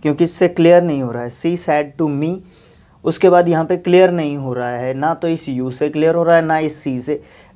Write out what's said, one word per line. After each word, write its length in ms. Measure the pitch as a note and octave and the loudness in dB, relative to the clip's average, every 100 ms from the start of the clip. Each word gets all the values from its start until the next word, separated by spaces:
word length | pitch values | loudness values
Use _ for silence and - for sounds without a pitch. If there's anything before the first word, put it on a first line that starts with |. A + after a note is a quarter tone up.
क्योंकि 220 | D3+ D3 | -4 0
इससे 240 | E3+ - F3 | 0 0 0
क्लियर 360 | F3 E3 F3 | 4 6 6
नहीं 180 | F3 C#3 | 4 -2
हो 100 | B2 | -4
रहा 120 | A#2+ | -6
है। 60 | A#2+ | -8
She 400 | - E3 F3 E3+ | -6 -6 -4 -2
said 320 | D3+ C#3+ C#3+ | -2 -2 -4
to 200 | D3+ C#3+ | -4 -2
me, 160 | D#3+ F#3 - _ _ _ _ _ | -4 -6 -12 _ _ _ _ _
उसके 260 | - - F#3+ | -4 2 4
बाद 200 | F3 F3 | 6 4
यहाँ 160 | D#3+ E3 | 0 0
पे 120 | F3 | -2
क्लियर 340 | F3+ F3+ F#3 | 2 4 4
नहीं 260 | F3 D3 C#3+ | 2 -4 -6
हो 160 | C3+ | -6
रहा 160 | B2 B2 | -6 -6
है, 240 | A#2+ B2+ | -4 -6
ना 200 | C3+ D#3 | -4 -4
तो 140 | D#3+ E3+ | -2 -4
इस 220 | D#3+ - | -4 -6
you 220 | B2+ B2+ | -6 -6
से 180 | B2+ D3+ | -4 -4
क्लियर 260 | D3+ D#3+ E3+ | 0 0 2
हो 80 | |
रहा 120 | E3+ E3 | 4 2
है, 60 | |
ना 180 | D#3+ D#3+ | 2 -2
इस 240 | D#3 D3+ | -2 -6
she 160 | C#3 B2+ | -8 -6
से, 240 | C3+ D3 - - _ | -6 -8 -10 -20 _